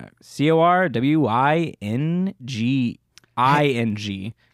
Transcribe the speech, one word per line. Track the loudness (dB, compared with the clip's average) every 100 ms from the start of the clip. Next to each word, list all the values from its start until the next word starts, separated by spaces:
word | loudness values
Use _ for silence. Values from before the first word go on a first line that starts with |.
| -12 _
C | -16 -2 2
O | 4
R | 4 4 2
W | 0 0 2 2
I | 2 2 2 -2 -6
N | -6 -4 -2 -2 -4 -6
G | -10 -4 -2 0 -2 -4 _ -20 _ -2
I | 2 2 2
N | 0 -2 -4
G. | -6 -8 -10 -14 _